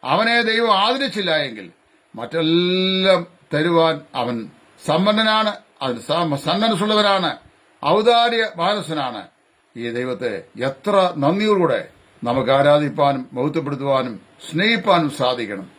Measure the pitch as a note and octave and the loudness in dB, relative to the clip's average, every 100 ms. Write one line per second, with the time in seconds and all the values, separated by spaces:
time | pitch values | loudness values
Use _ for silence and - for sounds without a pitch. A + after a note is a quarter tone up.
0 | B2+ D#3+ A3+ A#3 A3 A3 A#3 G3 G#3 C4 | 0 2 2 2 2 0 2 2 2 0
1 | C4+ G#3+ F#3 D#3 C#3 A2 F2+ _ _ _ | -2 -4 -2 -2 -2 -8 -16 _ _ _
2 | _ - A#2 D#3+ D#3+ E3+ F3+ F#3 F#3 F#3+ | _ -14 -6 -2 2 2 2 0 0 0
3 | F#3+ F#3 F3 _ _ D3 D#3+ E3+ E3 D3+ | 2 2 0 _ _ -2 2 4 2 0
4 | - C3+ A#2+ A#2+ G#2+ - _ _ - D#3 | -6 -6 -4 -4 -8 -16 _ _ -2 0
5 | G3+ G#3+ A3 G#3+ G#3+ G#3 _ _ C3+ A#2+ | 2 2 2 2 0 -4 _ _ -6 -6
6 | - D#3 E3+ C#3 D#3 F#3 A3+ G3+ G#3 G#3+ | -4 -2 0 -2 -2 0 0 0 0 2
7 | G#3 G3 E3+ B2+ - _ _ _ C#3+ F#3+ | 2 2 0 -6 -14 _ _ _ 0 2
8 | G#3+ A#3 A#3 A#3 A3 E3+ F3 G#3+ D3+ D#3 | 4 4 2 0 -2 -2 -2 -2 -4 -4
9 | C3 A2 F2+ _ _ _ _ A#2 A#2 A#2 | -4 -6 -14 _ _ _ _ -10 -8 -4
10 | B2+ B2 B2 G2+ - - B2+ - - G3 | -4 -4 -6 -6 -12 -6 -6 -4 0 2
11 | F3+ E3 C#3 F#3+ G#3+ G3+ E3 A2+ - _ | 2 0 0 2 2 2 2 0 -4 _
12 | _ _ A#2 B2+ B2 C3+ C#3 D3 D3 - | _ _ -4 -2 2 4 6 4 2 0
13 | C#3+ C3+ B2+ C3 C#3+ D#3 C#3 C#3 C#3 C3+ | 0 0 -6 -4 -2 -2 -4 -6 0 0
14 | B2+ G2+ - _ - E3+ G#3 A3+ G#3 F3 | 0 -8 -16 _ -8 -2 0 0 2 2
15 | D3+ C#3 B2+ B2 A2 G2 F#2+ | 2 0 -2 -2 -4 -8 -10